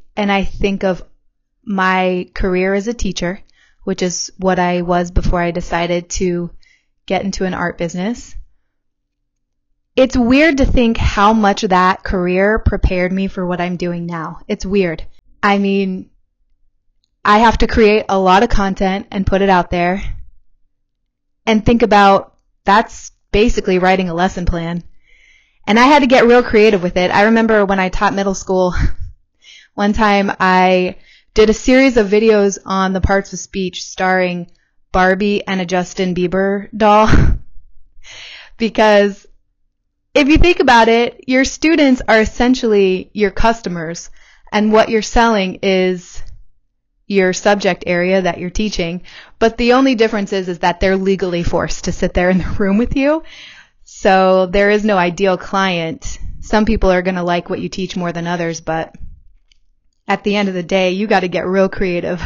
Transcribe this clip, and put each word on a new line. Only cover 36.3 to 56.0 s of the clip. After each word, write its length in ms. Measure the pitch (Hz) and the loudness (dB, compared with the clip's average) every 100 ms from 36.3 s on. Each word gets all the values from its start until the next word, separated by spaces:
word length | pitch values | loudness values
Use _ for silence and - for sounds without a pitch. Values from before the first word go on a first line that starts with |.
| 185 196 202 196 208 | -2 -2 -4 -8 0
doll. 340 | 214 208 220 | 4 4 6
<laughs> 240 | - - - - - - - - - - - - - - - | 6 4 2 -4 -16 -18 -20 -20 -20 -20 -20 -20 -20 -20 -6
Because 680 | 226 220 214 208 202 196 - _ _ _ _ _ _ _ _ | -4 2 4 4 2 -2 -16 _ _ _ _ _ _ _ _
if 140 | - 277 | 0 4
you 100 | 311 | 6
think 220 | 339 349 | 4 4
about 280 | 277 233 226 | 4 4 6
it, 360 | 233 240 - - | 4 0 -4 -2
your 160 | 254 262 | 0 0
students 540 | - 311 330 277 262 - | 0 0 4 4 2 2
are 140 | 220 | 2
essentially 880 | 214 - 240 254 233 208 190 185 - | 2 0 0 0 2 2 2 0 -6
your 200 | - 202 | -4 -2
customers, 800 | 196 226 233 196 175 160 170 - - - _ - | 2 0 0 -6 -8 -10 -12 -16 -20 -20 _ -6
and 200 | 208 214 | -2 2
what 180 | 214 - | 2 2
you're 120 | 226 | 0
selling 560 | 208 240 233 214 190 - | 0 2 2 2 -2 -4
is 580 | 196 190 185 180 - - - - - _ _ _ _ _ - | 0 0 0 -2 -8 -10 -10 -12 -20 _ _ _ _ _ -4
your 260 | 196 185 | 0 0
subject 500 | 180 214 202 196 175 - | 0 0 0 0 -4 -4
area 340 | 175 180 190 | -2 0 0
that 180 | 175 - | 0 -4
you're 120 | 180 | -6
teaching. 500 | - 214 - 170 180 - - - - | -4 -4 -4 -6 -8 -12 -20 -20 -2
But 180 | 226 226 | -2 2
the 160 | 240 | 2
only 220 | 247 269 233 | 2 2 2
difference 360 | 220 226 202 | 0 -2 -4
is, 160 | 196 185 | -4 -6
is 120 | 175 | -4
that 200 | 180 175 | -2 0
they're 160 | 196 190 | 0 0
legally 460 | 190 190 185 175 | 0 -2 -2 -4
forced 440 | 170 170 - - - | -2 -2 -2 -6 -6
to 60 | |
sit 220 | - 180 | -4 -4
there 160 | 185 180 | 0 0
in 80 | 185 | 0
the 180 | 160 - | 0 -2
<laughs> 40 | |
room 180 | 196 202 | 0 0
with 180 | 240 277 | -2 0
you. 280 | 277 311 320 - - - _ _ | 0 -2 -6 -18 -20 -20 _ _
So 640 | _ - 214 190 190 185 185 | _ -4 2 4 4 2 2
there 240 | 196 202 | 0 2
is 160 | 214 214 | 2 0
no 120 | 196 | 0
ideal 400 | 180 170 196 180 | 0 0 -2 -2
client. 800 | - 202 190 175 165 - | -4 -4 -2 -2 -6 -8